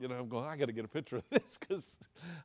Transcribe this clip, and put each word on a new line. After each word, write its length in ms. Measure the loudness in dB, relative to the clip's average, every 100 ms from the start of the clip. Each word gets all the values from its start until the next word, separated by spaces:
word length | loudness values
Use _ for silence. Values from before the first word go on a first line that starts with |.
You 80 | -4
know, 100 | -4
I'm 100 | -2
going, 180 | -2 -2
"I 100 | 0
gotta 160 | 0
get 120 | 0
a 40 | -4
picture 300 | -4 -2 -4
of 60 | 4
<laughs> 40 |
this 280 | 4 4 -2
'cause 360 | -4 -4 -4 -18 -20 -16 -12 -10